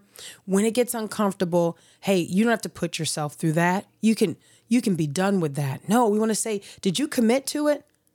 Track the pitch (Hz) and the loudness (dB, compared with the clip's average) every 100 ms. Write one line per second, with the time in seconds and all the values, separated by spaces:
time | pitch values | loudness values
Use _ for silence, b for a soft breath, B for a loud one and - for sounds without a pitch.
0 | B B B B - 196 220 233 240 233 | B B B B -2 0 2 0 -2 -4
1 | 208 - 208 180 180 175 170 b b b | -6 -2 -2 -2 0 0 0 b b b
2 | - 190 165 185 233 226 180 - 170 - | 0 0 2 2 2 0 -4 -6 -6 -4
3 | 151 - 147 - 165 156 175 190 - _ | -6 -4 -6 -2 0 2 2 0 -4 _
4 | 214 220 185 - b b - 233 226 170 | 0 2 0 -2 b b -2 0 2 0
5 | 151 139 190 202 160 139 139 131 - 233 | 0 0 0 0 0 -2 -4 -6 0 2
6 | 226 214 220 208 226 202 B B 196 156 | 4 2 0 -2 -4 -6 B B -2 -2
7 | 294 - 220 262 - 294 294 285 - _ | -2 2 2 2 -2 -2 0 0 -6 _
8 | _ | _